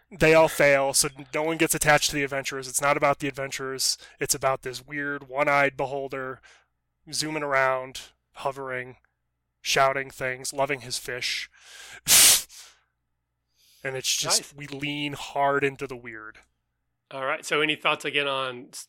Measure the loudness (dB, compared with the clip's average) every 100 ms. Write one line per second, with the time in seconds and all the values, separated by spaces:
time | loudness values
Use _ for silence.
0 | -6 2 6 8 6 6 6 6 4 2
1 | 0 -4 -8 -2 0 2 2 2 4 4
2 | 4 -2 -2 -4 -6 -8 -6 0 2 4
3 | 2 2 -2 -6 -8 -8 -8 -2 -2 -2
4 | -8 -8 -4 0 0 -2 -6 -12 -10 -8
5 | -6 -8 -6 0 2 4 2 0 -4 -4
6 | -6 -8 -8 -12 _ _ _ _ _ _
7 | -10 -6 -4 -2 2 4 4 2 -4 -14
8 | -16 _ _ -6 -6 -6 -6 -8 -8 -16
9 | _ _ _ _ _ _ -2 2 4 2
10 | -6 -6 -8 -6 -8 -2 -2 -2 -6 -8
11 | -8 -6 -6 -6 -8 _ -20 -20 -20 -8
12 | 4 6 6 4 -2 -18 -20 _ _ _
13 | _ _ _ _ _ _ _ _ -8 -6
14 | -2 -2 0 -2 -4 -16 -12 -8 -6 -4
15 | -4 -6 -6 0 2 2 0 -4 -12 -12
16 | -14 -16 -18 -20 _ _ _ _ _ _
17 | -14 -6 -4 -4 -2 0 2 0 0 0
18 | -2 -2 -2 -4 -6 -8 -14 -18